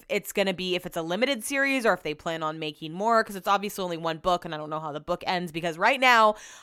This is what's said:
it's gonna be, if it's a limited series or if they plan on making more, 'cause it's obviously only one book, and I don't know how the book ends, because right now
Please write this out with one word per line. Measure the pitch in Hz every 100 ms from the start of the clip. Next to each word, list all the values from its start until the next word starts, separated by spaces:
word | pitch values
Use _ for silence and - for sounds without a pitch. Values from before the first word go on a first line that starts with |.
| -
it's | 202 -
gonna | - 190
be, | 180 185
if | 175
it's | 175 175
a |
limited | 165 185 262 262
series | - 277 277 269 220
or |
if | 180
they | 156
plan | 151 175 160
on | 156 160
making | 156 151 160
more, | 170 220 226
'cause | 220 196
it's | 202
obviously | 196 202 202
only | 180 165
one | 165 160
book, | 185 175
and | 170
I | 156
don't | 151
know | 156
how | 156
the | 147
book | 151 175 -
ends, | 180 175
because | 160 170 160
right | 208 269
now | 254 233 220 214 - -